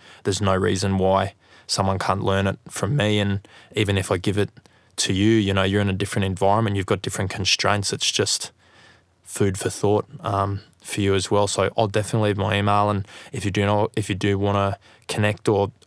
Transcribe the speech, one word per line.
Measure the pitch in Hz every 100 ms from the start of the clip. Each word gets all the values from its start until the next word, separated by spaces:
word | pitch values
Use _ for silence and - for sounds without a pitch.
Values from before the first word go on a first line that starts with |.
| - -
there's | 104 92
no | 98
reason | 95 98 95 98 95
why | 95 95 95 - _ - -
someone | - 95 95
can't | - 98
learn | 98 98 98
it | - -
from | - 98
me. | - 107 104
And | 101 98 - - -
even | 110 101 98
if | -
I | 95
give | 104 101
it | 98 - - _ _ -
to | -
you, | 95 107
you | 113 98
know, | 98
you're | 95 104
in | 101
a |
different | 95 98 104
environment. | 95 90 98 107 110 98
You've | 95
got | 101
different | - - 95
constraints. | - 92 - 104 101 95
It's | 85 -
just | - 98 - - _ _ - - - _ _
food | - - 101 95
for | -
thought, | - 101 104 - -
um, | 113 98 101 101 - _
for | - -
you | 98 98
as | -
well. | 101 101
So | - 95 -
I'll | 107
definitely | 107 101 113 107
leave | 101
my | 101 101
email. | 101 104 104
And | 101 - - -
if | -
you | 98
do | 101 101
know, | 104 110 -
if | 104
you |
do | 95 101 98
wanna | 101 101 98 98 - - -
connect, | - 107 101 -
or, | 101 101 -